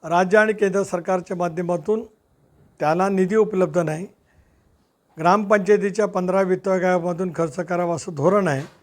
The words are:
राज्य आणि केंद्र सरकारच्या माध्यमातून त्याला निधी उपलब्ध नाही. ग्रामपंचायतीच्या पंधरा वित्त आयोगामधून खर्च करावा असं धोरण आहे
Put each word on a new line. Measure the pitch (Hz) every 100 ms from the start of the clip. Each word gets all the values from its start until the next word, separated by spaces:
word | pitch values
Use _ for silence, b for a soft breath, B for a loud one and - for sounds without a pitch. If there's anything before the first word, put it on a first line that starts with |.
राज्य | 160 175 185 214
आणि | 214
केंद्र | 214 202 190
सरकारच्या | 196 180 170 185 175 185
माध्यमातून | 175 165 175 175 156 220 240 _ _ _ _ _ _ _
त्याला | 151 165 190
निधी | 196 185 220
उपलब्ध | 214 202 180 160
नाही. | 165 156 190 _ _ _ _ _ _ _ _ _ _ -
ग्रामपंचायतीच्या | 160 202 202 214 190 208 196 190 208
पंधरा | 190 180 190
वित्त | 190 185 196
आयोगामधून | 185 180 180 175 170 185
खर्च | 160 165 -
करावा | 175 175 175
असं | 170 -
धोरण | 151 139 202 190
आहे | 135 156 _